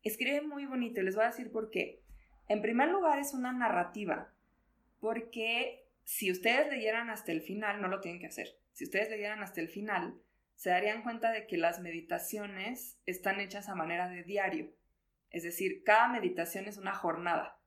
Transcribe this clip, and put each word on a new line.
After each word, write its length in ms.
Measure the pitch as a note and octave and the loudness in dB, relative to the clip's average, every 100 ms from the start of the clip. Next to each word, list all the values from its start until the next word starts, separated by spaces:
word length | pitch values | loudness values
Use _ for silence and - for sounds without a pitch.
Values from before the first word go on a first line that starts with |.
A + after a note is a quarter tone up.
Escribe 400 | A3 G#3+ B3+ C#4+ | -4 -2 0 0
muy 240 | D4+ C#4+ C#4 | -2 -6 -4
bonito, 340 | B3+ A#3+ G#3 | -2 -2 0
y 40 | |
les 100 | F#3+ | 0
voy 100 | G3+ | 4
a 40 | A3+ | 2
decir 220 | A#3 A3+ | 2 -6
por 200 | A3 A3 | -6 -4
qué. 320 | - - - - - _ _ - | -2 -2 -6 -20 -20 _ _ 0
En 120 | G#3 | 2
primer 300 | G#3+ A#3 D4 | 4 4 4
lugar, 280 | G4 E4+ C#4+ | 6 6 4
es 140 | C#4 | 2
una 200 | C4 B3 | -2 -2
narrativa, 800 | B3+ A#3 - F3 G#3 G#3 - - _ _ _ _ _ _ _ | 0 2 2 0 -2 -2 -4 -6 _ _ _ _ _ _ _
porque 880 | G#3+ A#3 A3+ A#3 A3+ A#3 C4 - - _ | -2 -2 -4 -4 -2 0 -2 -6 -20 _
si 260 | - - F#3+ | -8 -2 0
ustedes 380 | F3+ A3 B3+ D4 | 2 4 4 4
leyeran 400 | C#4 A3 A3+ A#3 | 2 0 0 -2
hasta 240 | G#3+ - | -6 -4
el 80 | D#3+ | -4
final, 400 | - G3 G#3+ G#3 | -4 -2 -2 0
no 80 | F#3 | 0
lo 120 | F#3+ | -2
tienen 200 | E3+ F3 | -4 -10
que 60 | - | -10
hacer, 320 | - - - _ | -10 -10 -12 _
si 120 | - | -12
ustedes 240 | - F#3+ A3 | -4 0 0
leyeran 340 | G#3+ G#3 G#3+ | -2 -6 -6
hasta 200 | G3 - | -6 -6
el 60 | E3 | -6
final, 520 | G3 G#3+ F#3+ E3 - _ _ _ | -6 -2 -2 -2 -8 _ _ _
se 140 | _ F#3+ | _ 2
darían 340 | F3+ G#3 A3+ | 4 4 0
cuenta 300 | A#3 A3+ A3+ | -4 0 0
de 140 | A3+ G#3+ | 0 -2
que 100 | F3 | 2
las 240 | E3 E3+ | 2 2
meditaciones 1200 | F3 E3 E3 E3+ - G#3 G3+ F#3+ G3+ B3+ - - - | -6 -8 -4 -4 -2 -6 -6 -6 -6 -6 -12 -10 -6
están 340 | F3+ G3 G3 | -2 0 0
hechas 300 | G3 G3+ G3+ | -2 -6 -6
a 40 | |
manera 340 | F#3 D#3+ E3+ F3+ | -4 -2 0 -2
de 120 | F3+ | -4
diario. 520 | E3+ G3+ F#3+ E3 - - _ _ _ _ _ | -4 0 0 -2 -6 -12 _ _ _ _ _
Es 120 | E3+ | -6
decir, 400 | E3+ E3+ F#3+ - | -6 -2 -2 2
cada 240 | - G#3+ A#3+ | 8 8 8
meditación 580 | B3 F#3 F3+ E3+ F#3+ G3 | 4 0 0 -2 -4 -8
es 120 | G3+ | -8
una 160 | F#3+ | -6
jornada. 680 | G3 F3 E3+ F3 E3 - - | -2 0 0 2 0 0 -10